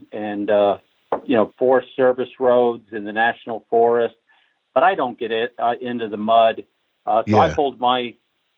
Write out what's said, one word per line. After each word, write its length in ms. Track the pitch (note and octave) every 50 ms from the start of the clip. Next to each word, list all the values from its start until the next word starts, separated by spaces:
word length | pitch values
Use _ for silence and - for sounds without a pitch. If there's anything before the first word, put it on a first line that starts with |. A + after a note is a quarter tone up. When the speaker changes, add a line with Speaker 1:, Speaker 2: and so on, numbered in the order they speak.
| - -
Speaker 1:
and, 380 | - A2 G#2+ G#2+ G#2 G#2 G2+ G#2
uh, 280 | G#2 G#2 G2+ G2+ F#2+ - _ _ _ _ _ - - - -
you 100 | - C3
know, 180 | A2 G2+ - _
Forest 320 | - B2+ B2+ C3+ B2 - - -
Service 340 | - C3 B2+ B2+ B2+ B2 B2 - -
roads 520 | C3 B2 A#2+ B2 A#2+ A#2+ A#2 A2 G#2+ G2+
in 120 | A2+ G#2+ G2+
the 80 | G#2+ G#2
National 520 | A2 A2+ A#2 A2+ - - B2 A2+ G#2 _ -
Forest, 460 | A#2 A#2 A#2 A#2 A#2+ A#2+ A#2 A2 - _ _ _ _ _ _ _ _ _ _ _ -
but 100 | C3 E3
I 120 | F#3+ G3
don't 220 | E3+ C3+ B2 A2 -
get 120 | A#2+ G#2+
it, 220 | A2+ A2+ A#2 B2 _ -
uh, 160 | A#2+ A#2 A#2+ B2
into 260 | B2+ A#2+ A#2+ A#2+ A2+
the 100 | G#2 G#2+
mud. 460 | G#2+ G#2+ A2+ A#2 A2+ A2+ A2+ G#2 G#2+ - _ _ _ _ _ _ _ -
Uh, 180 | G#2+ G#2+ A2+ A2+ G#2
so 80 | A2
I 100 | - D#3+
Speaker 2:
Yeah. 80 | E3 -
Speaker 1:
pulled 240 | D#3 C#3+ C3+ A#2 A2
my, 360 | B2 B2 B2+ B2 A#2+ A#2 - _ _ _ _ _ _ _ _